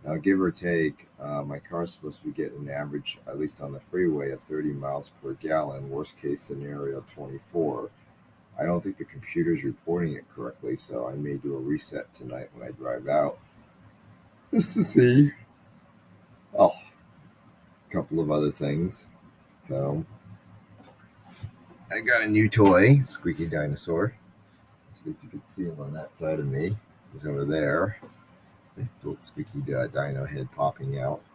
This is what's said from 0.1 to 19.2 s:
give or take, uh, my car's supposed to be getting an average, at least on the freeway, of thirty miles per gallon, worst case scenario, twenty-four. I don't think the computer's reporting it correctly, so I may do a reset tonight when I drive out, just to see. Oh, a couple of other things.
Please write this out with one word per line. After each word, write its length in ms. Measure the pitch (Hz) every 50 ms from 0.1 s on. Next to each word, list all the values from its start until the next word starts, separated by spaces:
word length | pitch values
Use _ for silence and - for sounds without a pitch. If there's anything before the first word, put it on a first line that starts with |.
| 78
give 240 | 80 76 98 98 95
or 100 | 92 87
take, 600 | 82 - 90 87 87 82 78 76 71 - - _ _ -
uh, 240 | 69 73 71 71 71
my 160 | 71 71 71
car's 320 | - - 87 85 85 85
supposed 280 | - - 78 76 71 -
to 80 | -
be 40 | 76
getting 280 | 71 - - - - 71
an 100 | 73 69
average, 500 | 69 71 73 73 73 71 69 - - - -
at 100 | - -
least 220 | 71 76 73 - -
on 140 | 73 71 69
the 80 | 67
freeway, 500 | - - - 90 92 85 76 73 71 69
of 100 | 67 -
thirty 300 | - - 76 76 76 73
miles 400 | 71 69 69 67 69 71 69 - - -
per 120 | - - 67
gallon, 560 | - - 78 78 78 73 71 67 67 69 67
worst 280 | 67 71 76 - - -
case 200 | - 71 71 -
scenario, 600 | - - 71 69 69 71 73 71 71 69 67 - - - -
twenty-four. 800 | - 71 67 67 69 - - - 85 80 73 - - - - - _ - - - _ _ - _ _ _ _ -
I 60 | - 76
don't 180 | 82 87 87
think 160 | - 98 -
the 60 | - -
computer's 640 | - - - - - - 85 80 85 82 76 69
reporting 480 | 71 73 - _ 82 85 87 85 78 71
it 100 | - - _ -
correctly, 440 | - - - - - - 60 60
so 320 | - - - 65 62 60 64
I 60 | 67
may 200 | 71 73 71 71
do 180 | 67 69 71 69
a 60 | 65
reset 540 | 65 71 76 78 - - - - - - -
tonight 360 | - 62 62 62 65 - - -
when 120 | 60 60
I 60 | 62
drive 380 | 62 - 65 64 62 62 64 69
out, 300 | 73 76 73 69 - - - - _ - - - _ - - - - - - - - - - - - - - -
just 220 | - 220 - - -
to 80 | 220 185
see. 480 | - - 131 123 123 123 139 147 143 - - - - - - - - - - - - - - - - - - - _ - - - - -
Oh, 180 | 202 202 - - - - - - - - - - - - - - - - - - - - - - _ _ -
a 40 | -
couple 280 | 90 78 - 78 82
of 100 | 80 73
other 200 | 76 76 76 73
things. 560 | 71 - 73 71 73 78 85 95 - - - - - -